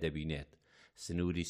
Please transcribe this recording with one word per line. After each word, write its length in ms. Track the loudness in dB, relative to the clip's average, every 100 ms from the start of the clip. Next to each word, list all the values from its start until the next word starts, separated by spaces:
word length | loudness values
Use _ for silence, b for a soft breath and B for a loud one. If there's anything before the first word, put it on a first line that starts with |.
دەبینێت. 500 | 0 0 -2 -4 -6 -16 b b b -16
سنووری 460 | -4 2 2 2